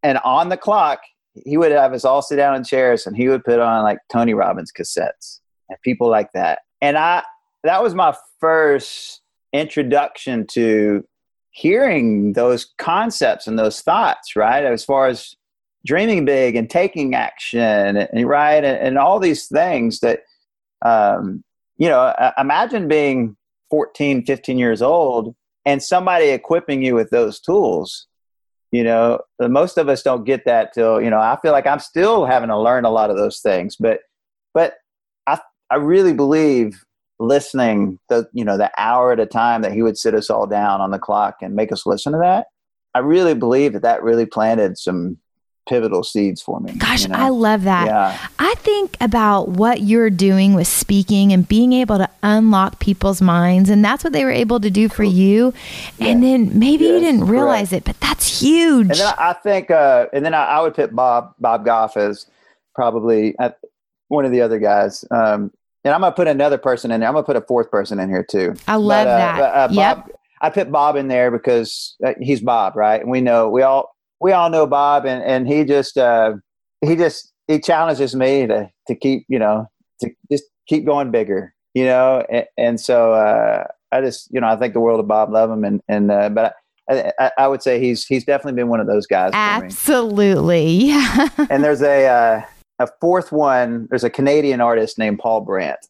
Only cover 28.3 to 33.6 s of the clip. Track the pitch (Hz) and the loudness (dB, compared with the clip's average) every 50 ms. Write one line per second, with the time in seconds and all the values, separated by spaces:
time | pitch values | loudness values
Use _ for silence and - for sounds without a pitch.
28.3 | _ _ _ _ _ _ _ _ - 123 117 117 117 113 117 117 117 - - _ | _ _ _ _ _ _ _ _ -4 -2 0 0 2 2 2 2 0 -2 -4 _
29.3 | _ _ 123 120 127 139 160 180 - - 160 143 139 123 - 143 131 120 110 113 | _ _ -2 0 2 0 0 0 0 -2 0 0 0 -2 0 -2 -2 -2 -2 -4
30.3 | 135 123 - 123 120 113 110 - - - 117 113 113 107 110 117 110 107 110 113 | -4 -2 0 0 2 2 0 -2 -2 0 0 2 2 2 0 0 0 2 2 0
31.3 | 127 - - 165 151 139 135 143 143 143 - - _ 160 180 208 226 214 165 127 | 0 -2 0 0 0 2 2 0 -2 -2 -6 -8 _ 0 0 2 2 2 2 2
32.3 | 127 127 117 117 110 104 110 117 123 127 120 117 110 113 107 107 101 95 104 104 | 0 0 0 0 -2 0 2 2 0 2 2 0 2 2 0 0 0 -2 -2 -4
33.3 | - - - 113 98 92 | -4 -4 -2 -2 0 0